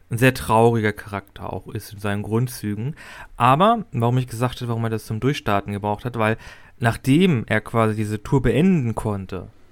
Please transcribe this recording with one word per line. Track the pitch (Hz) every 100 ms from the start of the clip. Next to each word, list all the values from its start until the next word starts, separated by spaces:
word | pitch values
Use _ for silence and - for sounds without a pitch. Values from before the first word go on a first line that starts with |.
| _
ein | 117
sehr | 131 127
trauriger | - 113 117 117 107
Charakter | 104 104 98 - - 95
auch | 95 -
ist | 107 -
in | 101
seinen | 104 101
Grundzügen. | 101 113 123 - 107 104 123 160 - - - -
Aber | 123 139 202 233 -
warum | 123 117 127
ich | 123
gesagt | 113 123 -
habe, | 120
warum | 113
er | 113
das | 110 -
zum | 110
Durchstarten | 123 147 - 101 101
gebraucht | 101 104 104 123
hat, | 117
weil | 110 110 - - - -
nachdem | 120 110 131 143 190 131 110
er | 110
quasi | - 117 110 107
diese | 104 107
Tour | - 139
beenden | 120 113 185 175 120
konnte | 110 110 101 95 90 104 - -